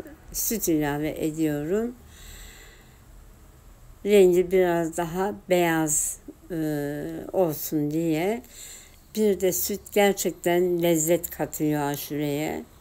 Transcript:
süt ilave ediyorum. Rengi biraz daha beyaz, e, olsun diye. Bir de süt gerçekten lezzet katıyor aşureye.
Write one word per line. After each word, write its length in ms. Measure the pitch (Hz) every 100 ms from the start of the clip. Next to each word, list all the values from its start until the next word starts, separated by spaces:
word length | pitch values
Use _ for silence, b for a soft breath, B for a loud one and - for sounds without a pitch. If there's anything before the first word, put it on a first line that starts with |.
| - - -
süt 360 | - - 220 -
ilave 460 | 156 147 147 151 -
ediyorum. 760 | 156 156 156 147 151 208 240 - B B B B B B B B B B - - - - - - - - - -
Rengi 460 | 202 208 185 175 180
biraz 460 | 185 180 170 160 165
daha 380 | 170 175 196 202 -
beyaz, 720 | 180 170 160 156 - - - - - -
e, 60 | 165 156 147 143 147 156 160 -
olsun 580 | - 175 147 - 156 147
diye. 520 | 156 165 156 185 233 B B B B B B - 214
Bir 240 | 214 190
de 120 | 190
süt 280 | 175 - 196 -
gerçekten 920 | 208 202 190 185 - 175 175 180 175
lezzet 480 | 170 165 156 170 -
katıyor 520 | - 151 - 156 147
aşureye. 840 | 143 143 - 147 147 143 156 156 156 -